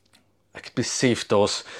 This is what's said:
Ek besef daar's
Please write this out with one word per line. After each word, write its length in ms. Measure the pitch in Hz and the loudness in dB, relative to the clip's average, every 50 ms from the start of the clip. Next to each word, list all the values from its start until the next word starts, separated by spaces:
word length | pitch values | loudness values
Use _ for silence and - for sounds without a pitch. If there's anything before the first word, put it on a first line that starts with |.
| _ _ _ _ _ _ _ _ _ _ _ | _ _ _ _ _ _ _ _ _ _ _
Ek 200 | - - - - | -20 -20 -8 -4
besef 520 | 127 117 - - - - 127 110 - - - | -4 -4 -4 -2 0 2 2 2 0 0 2
daar's 360 | 110 101 101 - - - - - - - | 4 4 4 2 0 -4 -8 -12 -16 -16